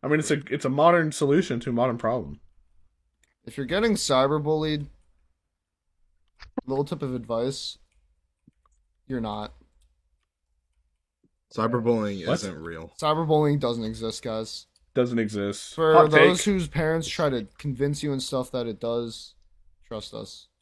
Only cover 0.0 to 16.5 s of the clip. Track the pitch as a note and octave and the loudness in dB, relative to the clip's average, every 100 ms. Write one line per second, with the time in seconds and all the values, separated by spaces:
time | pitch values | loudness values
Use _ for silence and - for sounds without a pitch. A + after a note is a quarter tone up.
0 | C#3 D3+ D3+ C#3+ - C#3+ C3+ C#3 E3 F3 | 2 0 2 -2 -2 -4 -2 4 6 6
1 | D#3 C#3+ C#3+ D3 F#3+ A#2 C3+ A#2 B2+ A#2 | 2 0 2 2 2 -2 -2 0 0 0
2 | A2+ A#2+ C#2+ C#2+ - _ _ _ _ _ | -2 -2 -6 -14 -20 _ _ _ _ _
3 | _ _ _ _ - - C3 F3 A3+ G#3 | _ _ _ _ -16 -10 -4 0 2 0
4 | - C3+ C3+ D3+ D3+ D#3 D#3 D3+ C#3+ - | 2 4 4 2 0 0 0 -2 -6 -16
5 | _ _ _ _ _ _ _ _ _ _ | _ _ _ _ _ _ _ _ _ _
6 | _ _ _ _ - - - C3+ C#3+ D#3+ | _ _ _ _ -12 -12 -6 -4 -2 -4
7 | C#3+ B2+ A2 A#2 B2 C3+ - - _ _ | -6 -6 -4 -2 -2 -4 -10 -14 _ _
8 | _ _ _ _ _ _ _ _ _ _ | _ _ _ _ _ _ _ _ _ _
9 | _ C3 A2+ G#2 G#2 - _ _ _ _ | _ -6 -4 -6 -10 -14 _ _ _ _
10 | _ _ _ _ _ _ _ _ _ _ | _ _ _ _ _ _ _ _ _ _
11 | _ _ _ _ _ - A2+ B2 A2+ A#2 | _ _ _ _ _ -4 0 0 2 2
12 | G#2 G2+ F2 C3+ G2 D#2 E2 E2 E2 - | 0 -4 -2 -2 -4 -8 -12 -12 -14 -4
13 | D#3 D#3 D#3+ D3+ D3+ C#3+ B2+ A#2 A2 A2 | -2 0 2 4 4 2 0 -2 -6 -6
14 | A2+ A2 B2 A2 A2 - - _ _ - | -8 -8 -8 -8 -8 -12 -18 _ _ -2
15 | B2 A#2 G#2+ G#2 G2+ G2+ - - D#3+ D#3 | 0 0 -2 -2 -4 -4 -10 0 6 8
16 | - D3+ C#3+ F3+ - | 8 8 6 6 0